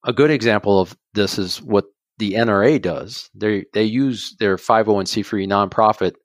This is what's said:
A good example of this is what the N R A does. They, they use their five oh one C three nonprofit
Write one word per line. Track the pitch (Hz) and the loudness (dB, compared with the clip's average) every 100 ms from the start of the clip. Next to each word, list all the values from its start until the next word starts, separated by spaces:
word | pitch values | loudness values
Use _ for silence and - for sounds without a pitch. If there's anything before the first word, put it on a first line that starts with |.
| - | -4
A | |
good | 120 151 | 2 2
example | 147 117 107 101 98 | 2 2 2 4 2
of | 90 - _ | 2 -6 _
this | - 98 - | -2 -2 -2
is | 92 - | -6 -8
what | 127 101 - _ _ _ | 0 0 0 _ _ _
the | 104 101 | -6 0
N | 117 | 0
R | 101 | 4
A | 113 151 | 4 2
does. | 92 73 82 120 - - | -2 -6 -10 -16 -18 -6
They, | 107 101 - | -2 -2 -4
they | 104 | -2
use | 110 120 135 113 - - | 0 0 -2 -4 -10 -4
their | 104 92 | -2 -2
five | - 113 107 | 2 2 2
oh | |
one | 101 92 | 0 -2
C | - | -6
three | 98 104 98 | -4 -4 0
nonprofit | 101 98 - 110 107 92 - | 0 0 0 0 2 -4 -6